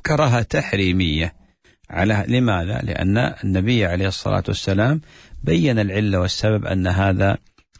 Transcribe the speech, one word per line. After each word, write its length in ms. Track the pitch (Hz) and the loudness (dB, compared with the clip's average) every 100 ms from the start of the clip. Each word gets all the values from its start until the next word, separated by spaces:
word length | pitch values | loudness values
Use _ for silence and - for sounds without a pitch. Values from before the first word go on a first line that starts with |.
| - | -2
كراهة 360 | 151 143 117 | 2 2 2
تحريمية. 920 | 110 - - 98 92 92 85 76 85 - _ _ _ _ - | 0 -2 -2 0 2 2 0 0 -2 -6 _ _ _ _ -10
على، 360 | 87 101 104 - | -2 0 0 0
لماذا؟ 520 | 123 120 92 87 104 | 2 2 0 -2 -4
لأن 340 | - - 92 107 | -4 -2 0 2
النبي 680 | - - 101 92 104 120 90 | 0 -2 -2 0 2 2 0
عليه 220 | 90 95 | 0 -2
الصلاة 360 | - 101 98 98 | -2 -2 -2 -2
والسلام 540 | 101 - 95 120 156 - - - - | -4 -2 0 2 0 -4 -20 -20 -8
بين 360 | 139 170 147 117 | 0 2 2 2
العلة 400 | 101 98 104 95 | 0 0 0 0
والسبب 460 | 90 - 110 107 - | 0 -2 0 0 0
أن 220 | 95 92 | -2 0
هذا 500 | 92 98 95 98 - _ _ _ | 2 2 2 2 0 _ _ _